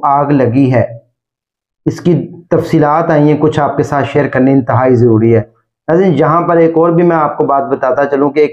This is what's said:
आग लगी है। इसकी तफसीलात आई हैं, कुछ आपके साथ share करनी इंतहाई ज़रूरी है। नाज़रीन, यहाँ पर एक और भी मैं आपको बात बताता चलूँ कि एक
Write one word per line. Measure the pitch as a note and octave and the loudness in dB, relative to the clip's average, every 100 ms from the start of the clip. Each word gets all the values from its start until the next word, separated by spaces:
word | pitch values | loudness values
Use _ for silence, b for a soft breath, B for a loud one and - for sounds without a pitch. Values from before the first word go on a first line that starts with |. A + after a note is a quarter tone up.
| D3 | -2
आग | C#3 C#3+ | 0 0
लगी | C#3+ A#2+ B2+ C3 | 0 0 0 0
है। | B2 - - _ _ _ _ _ _ _ _ C#3+ | 0 -2 -8 _ _ _ _ _ _ _ _ -8
इसकी | - F3 E3+ - - - | -4 -2 -2 -4 -12 -4
तफसीलात | E3 - E3 D3 D#3 E3+ | -4 0 0 0 0 0
आई | D3+ D3 | 2 2
हैं, | D3 | 2
कुछ | D3+ D3+ | 0 0
आपके | C#3 - | -2 -2
साथ | - C#3+ | -4 -4
share | A#2+ D3 C#3+ | -2 -2 -2
करनी | C3 C3 | 0 2
इंतहाई | C#3 A#2+ A#2+ C3 | 2 0 0 2
ज़रूरी | A#2+ A#2+ A2 A2+ | 2 2 2 2
है। | A2+ - _ _ _ - | 0 -2 _ _ _ -2
नाज़रीन, | E3 G3 | 0 2
यहाँ | C#3 D3+ E3+ | 0 0 0
पर | E3+ E3+ | 0 2
एक | D#3+ E3 | 2 2
और | E3+ | 0
भी | E3 | 2
मैं | F3 D#3+ | 2 0
आपको | D3 - | -2 -2
बात | C#3+ C#3 | -2 -2
बताता | C3 C3+ C3 - | -2 -4 -2 -2
चलूँ | C#3 C#3 C#3+ | -2 0 0
कि | C#3+ | 0
एक | D3 | 0